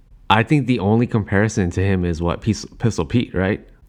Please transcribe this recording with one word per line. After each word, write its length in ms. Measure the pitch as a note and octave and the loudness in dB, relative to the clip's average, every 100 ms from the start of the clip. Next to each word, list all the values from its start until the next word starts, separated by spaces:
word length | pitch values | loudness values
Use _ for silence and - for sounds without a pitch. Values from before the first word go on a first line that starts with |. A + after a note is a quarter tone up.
| _ - - | _ -8 2
I 100 | G#2 | 4
think 240 | A2+ D3+ A#2+ | 4 2 2
the 140 | B2 | 0
only 260 | F#2+ A2 A#2+ | 2 2 2
comparison 640 | A#2 G2+ G2 A2 A2 F2+ | 0 0 0 0 0 -2
to 120 | F2+ | 0
him 200 | F#2+ F#2+ | 0 0
is 180 | F2 D#2+ | -2 -2
what, 180 | E2+ E2 | -4 -4
Pis-, 240 | - G2+ - - | -2 -4 -6 -6
Pistol 260 | A#2 G#2 D#2 | -4 -2 -2
Pete, 280 | A#2 - - | -2 -2 -2
right? 320 | F#2+ G#2+ - - | -2 -4 -8 -20